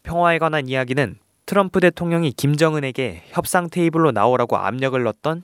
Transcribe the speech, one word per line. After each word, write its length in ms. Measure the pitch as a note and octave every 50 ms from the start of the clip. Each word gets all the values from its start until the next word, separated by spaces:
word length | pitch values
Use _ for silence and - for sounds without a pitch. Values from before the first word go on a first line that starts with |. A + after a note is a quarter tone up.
| -
평화에 360 | E3 E3 E3+ F3 E3+ E3 D#3+
관한 280 | E3 D#3+ D#3 D3+ C3
이야기는 520 | B2+ C3 C3 B2+ B2 C3 C#3+ C3+ G2 - - _ _ _ _ _
트럼프 340 | - - G3+ G3 F#3 - F#3+
대통령이 520 | F3 F3 E3 - F3 E3+ E3+ E3+ E3+ C#3+ G#2+
김정은에게 920 | - - C#3+ D3 D3 D#3+ D#3+ D#3 D3+ C#3 C3 A#2+ - C3 A2 E2 E2 - -
협상 400 | - F3 - - - F#3 F3 E3
테이블로 420 | - F3+ E3+ E3 D3+ E3 D#3+ D3
나오라고 460 | A#2 G#2 G#2 A#2+ B2+ B2 A#2+ - A#2+
압력을 440 | G2 F#2+ G2 A#2 C3 C3+ C3+ C3 B2+
넣었던 420 | A#2+ A2 G#2+ - - D3+ D#3+ F3